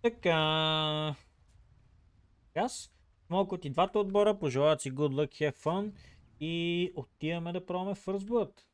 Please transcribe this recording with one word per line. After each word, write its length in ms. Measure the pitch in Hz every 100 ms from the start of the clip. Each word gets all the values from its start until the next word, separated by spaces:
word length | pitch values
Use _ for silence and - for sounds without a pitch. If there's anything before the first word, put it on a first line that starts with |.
Така. 340 | 233 226 185 160 156 156 156 156 156 151 156 143 _ _ _ - _ _ _ - _ _ _ _ _ 156
Аз. 340 | 240 - - _ _ _ _
Малко 240 | 180 196
от 100 | 180
и 60 | 143
двата 280 | 131 190 214
отбора, 400 | 196 202 208 202
пожелават 420 | 147 127 147 151
си 120 | 139
good 200 | 131 147
luck, 200 | 135 147
have 300 | - 151 -
fun. 300 | 151 180 208 202 - - - -
И 520 | 156 170 170 170 180 170
отиваме 560 | 127 _ 156 170 170
да 140 | 175 180
пробваме 280 | 180 190
First 240 | 196 - 196
Blood. 420 | 196 240 202 - _